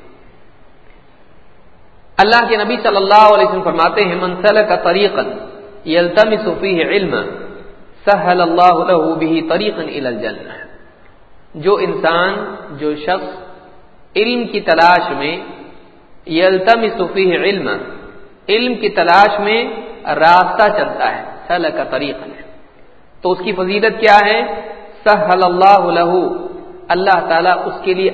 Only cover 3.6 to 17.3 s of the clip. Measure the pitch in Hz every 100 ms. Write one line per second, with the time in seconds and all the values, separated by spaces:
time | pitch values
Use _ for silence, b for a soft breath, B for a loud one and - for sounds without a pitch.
3.6 | 180 160 170 208 190 175 180 180 208 214
4.6 | 208 175 175 190 196 139 - - - -
5.6 | - - 156 170 175 214 220 214 180 160
6.6 | 196 175 147 202 175 117 - - - -
7.6 | - - - - 202 196 180 180 170 170
8.6 | 180 165 175 175 160 160 160 165 - 175
9.6 | 208 170 151 143 127 113 110 98 - -
10.6 | - - - - - - - - - 156
11.6 | 170 202 185 - 160 170 185 196 - -
12.6 | - 135 151 151 - 190 - - - -
13.6 | - - - - - - 233 240 233 202
14.6 | 185 160 170 180 - 139 147 180 - -
15.6 | - - - - - - - 160 185 185
16.6 | 196 233 214 190 175 190 185